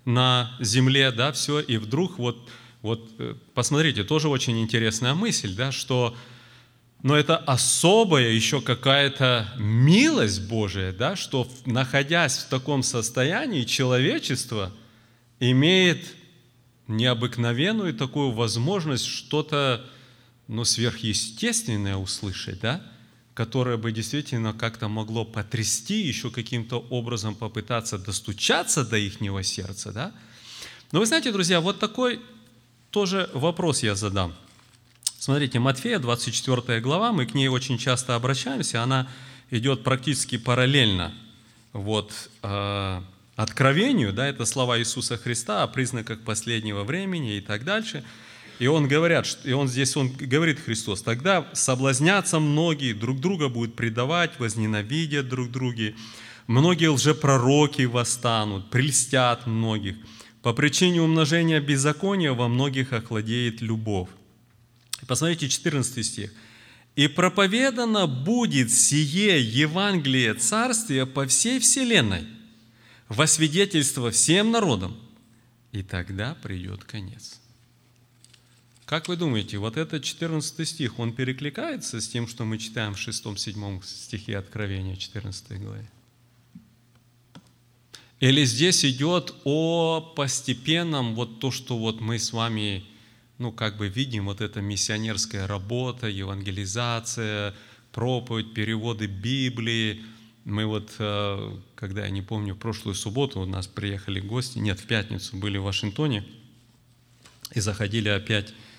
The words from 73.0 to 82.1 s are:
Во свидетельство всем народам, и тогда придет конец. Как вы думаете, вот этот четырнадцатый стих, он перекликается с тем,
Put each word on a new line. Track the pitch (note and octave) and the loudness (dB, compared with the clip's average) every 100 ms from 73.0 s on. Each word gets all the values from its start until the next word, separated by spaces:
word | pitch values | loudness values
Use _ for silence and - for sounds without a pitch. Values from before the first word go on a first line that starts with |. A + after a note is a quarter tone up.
| - | -6
Во | G#2+ D3+ | 0 2
свидетельство | D3+ D#3 E3+ G3 D#3+ C#3+ C#3 A#2+ | 4 2 2 2 2 0 0 0
всем | A2 - F#3 G#3+ | 2 4 4 4
народам, | A#3 F#3+ G2+ F#2 - - - _ _ _ _ _ | 2 2 0 -2 -10 -20 -20 _ _ _ _ _
и | G#2 | -10
тогда | F#2+ F#2 F2 G2 A2+ E3 | -6 -8 -6 -8 -8 -10
придет | - F#2 F#2 F#2+ | -10 -10 -10 -12
конец. | - G#2+ F#2 - - - _ _ _ _ _ _ _ _ - _ _ _ _ _ - | -12 -14 -14 -16 -20 -20 _ _ _ _ _ _ _ _ -20 _ _ _ _ _ -6
Как | D#3 D#3 | -6 -4
вы | E3+ | -2
думаете, | E3 A2 G2 G2+ | 0 0 -2 -4
вот | A2 C#3 | -4 -4
этот | D#3 D#3 | -4 -6
четырнадцатый | - - E3 D#3 D#3 - D#3 | -8 -6 -4 -2 -4 -6 -8
стих, | - B2 - | -4 -6 -4
он | A2+ | -6
перекликается | A#2 B2+ C3 C#3+ G#3+ E4 C4+ - A2+ | -2 -4 -4 -8 -6 -6 -6 -8 -8
с | |
тем, | - | -6